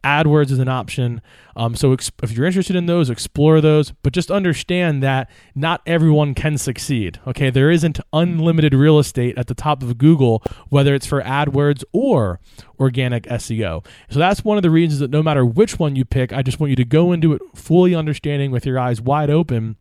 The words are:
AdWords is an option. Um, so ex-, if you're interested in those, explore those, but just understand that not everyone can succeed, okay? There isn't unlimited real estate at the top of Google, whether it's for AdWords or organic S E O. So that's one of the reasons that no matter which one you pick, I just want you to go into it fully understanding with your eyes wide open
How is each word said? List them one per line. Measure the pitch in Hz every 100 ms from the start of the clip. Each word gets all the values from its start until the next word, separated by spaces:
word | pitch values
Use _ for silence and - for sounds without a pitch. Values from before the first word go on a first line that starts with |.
AdWords | 135 147 156 151 143
is | 131
an | 127
option. | 131 107 - 120 117 - _ _ -
Um, | 117 113
so | 139
ex-, | 131 - -
if | 107
you're | 113 151
interested | 190 180 180
in | 175
those, | 175 143
explore | 117 - - 151 160
those, | 156 151 147 -
but | 139
just | 156 170
understand | 196 185 160 - 180 175 143
that | 135 135 127 _ _ -
not | 156 170 -
everyone | 170 160 151 147
can | 131 156 147
succeed, | - 123 - 131 92 - -
okay? | 123 135
There | 127 143
isn't | 170 160 151 -
unlimited | 156 175 170 165 165 151
real | 135 147 151
estate | 143 - 123 127
at | 123
the | 117
top | 151 143
of | 123 117
Google, | 143 160 127 110 - - -
whether | 143 139
it's | 139 -
for | 143
AdWords | 123 135 147 135 143 143 -
or | 180 269 185 104 90 _ - - _
organic | 135 123 127 120 -
S | 120 -
E | 110 101
O. | 80 - - -
So | 139
that's | 175 202
one | 220 208
of |
the | 180
reasons | 160 165 143
that | 139
no | 147
matter | 156 147 123
which | 117 220 -
one | 151 135
you |
pick, | 127 139 127
I | 131
just | 131 123
want | 151
you | 127
to | 120
go | 151 175
into | 175 160
it | 147 - -
fully | - 165 180 170
understanding | 156 143 147 143 139
with | 123 143
your | 127
eyes | 127 117
wide | 120 143 147
open | 151 165 120 113 110